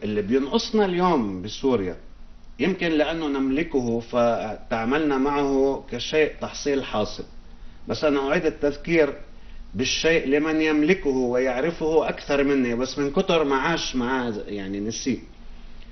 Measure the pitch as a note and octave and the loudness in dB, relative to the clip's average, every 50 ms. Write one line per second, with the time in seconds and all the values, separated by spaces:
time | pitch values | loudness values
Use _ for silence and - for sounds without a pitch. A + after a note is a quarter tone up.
0 | - G#2 G#2 G#3 G3+ - - C4+ C4+ C#3 - A#3 - - - G#3+ G3+ F#3+ F3+ F3 | -4 -2 -2 -2 0 2 2 2 2 2 0 0 0 2 2 2 2 4 2 2
1 | F3+ F3+ E3 C3+ A2 G2 F#2+ F2+ F2+ G#2 - - - C3+ B2 G#2 F#2+ F2+ E2 - | 4 4 4 2 2 0 -4 -6 -8 -8 -8 0 2 2 2 2 0 -2 -6 -10
2 | - - - - - - - - - - - - C3+ F#3+ F#3 - F3 E3 D#3+ D3 | -14 -18 -16 -16 -16 -18 -18 -18 -18 -14 -4 -2 0 0 0 0 0 0 2 2
3 | D3 D3 E3 E3 D#3+ C#3+ C#3 C3+ C3+ C3 C3 D3+ E3+ - - C3 A#2+ A#2 A#2 A#2 | 2 2 0 -2 -2 -2 0 0 0 2 2 0 0 0 0 0 0 0 -2 -2
4 | A2+ - - A#2+ A#2 A#2 A2+ F#2+ G#2+ A2 G2+ - - - A#2 A2+ A2+ A#2+ C#3 D#3+ | -4 -2 2 2 4 4 2 0 -2 -6 -8 -8 -6 -4 -4 -2 0 0 0 2
5 | D#3 D3 C#3 C3 C3+ C#3+ C#3+ C#3+ C#3+ C#3 C#3 C3+ C3+ C#3 C3+ C3+ - - B2 A#2+ | 2 2 2 2 2 2 2 2 2 2 4 4 4 2 2 -2 -6 -8 -8 -6
6 | - - D#3 D#3 D3+ - - - - A#2 - - - C#3+ C#3 C3+ - - - G#2+ | -4 0 4 4 4 4 2 -6 -8 -8 -8 -4 -2 0 0 0 -2 -2 -2 -2
7 | G#2 - - - - - - - - - - - - - - - - - - - | -2 -2 -4 -10 -12 -12 -14 -16 -16 -16 -16 -14 -14 -14 -14 -12 -8 -6 -4 0
8 | D#3+ D3+ C#3 C#3+ C3+ C#3 D#3 F3+ D#3+ D3+ - - D3 D3 C#3+ - - E3 E3+ D#3+ | 2 2 2 2 2 2 0 2 2 0 0 2 0 0 0 -2 -2 2 4 4
9 | D3 C#3 - - - - - - - - - - - - - G2 C3 B2 - - | 4 4 2 -6 -12 -14 -16 -16 -16 -14 -14 -14 -12 -8 -4 -2 -2 0 0 2
10 | - D#3+ E3 D#3+ - C3 C#3+ D3 D3+ D#3+ D#3 D#3 D#3 D#3 D#3 D3+ D3+ D#3 F#3+ F#3+ | 2 4 4 4 4 2 2 2 2 2 2 2 2 4 4 4 4 4 2 2
11 | - C#3+ C3 C3 B2+ A#2+ B2 B2 C3 C3 B2 B2+ D3 E3+ E3+ - E3 D#3 D#3+ D3+ | 2 0 2 2 2 2 2 2 2 2 0 0 0 -2 -2 -2 -2 2 4 4
12 | - D#3 - - - - C#3+ C#3+ C#3 C#3+ C#3+ C3+ B2+ A#2+ A#2 A#2 B2+ B2+ - D3 | 2 2 -4 -6 -2 0 2 2 4 4 4 2 2 2 0 -2 -2 -4 -2 -2
13 | C#3+ C#3+ - F#3+ F#3 - F3 D#3+ D3+ C#3 C#3 C3 C#3 E3 E3 D3+ - - - B2+ | -2 0 0 0 2 2 2 2 4 2 2 2 2 0 0 -2 -2 -4 -2 -2
14 | A#2+ B2 C3 B2+ B2 A#2 G#2 G#2 - - G2+ G2+ F#2+ F#2+ G2 G2+ G#2 A2 A2 - | 0 0 0 0 -2 -2 -4 -6 -6 -8 -8 -8 -6 -6 -6 -4 -4 -4 -6 -4
15 | - C3+ A2 - - - - - - - - - - - - - - - | -4 -4 -4 -4 -6 -16 -18 -16 -16 -14 -14 -14 -14 -14 -12 -12 -12 -12